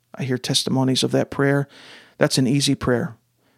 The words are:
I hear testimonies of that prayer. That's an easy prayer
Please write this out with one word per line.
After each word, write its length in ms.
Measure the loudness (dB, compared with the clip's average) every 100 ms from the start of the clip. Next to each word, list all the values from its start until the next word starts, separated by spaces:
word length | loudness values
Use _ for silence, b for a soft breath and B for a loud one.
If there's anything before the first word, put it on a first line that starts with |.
| _
I 100 | -10
hear 140 | -6 -4
testimonies 640 | -2 -2 0 0 0 0
of 100 | 0
that 200 | 0 -2
prayer. 360 | 0 2 2 -2 B B B B B
That's 200 | 0 2
an 80 | 2
easy 300 | 2 0 0
prayer 400 | 0 0 -2 -8 _ _ _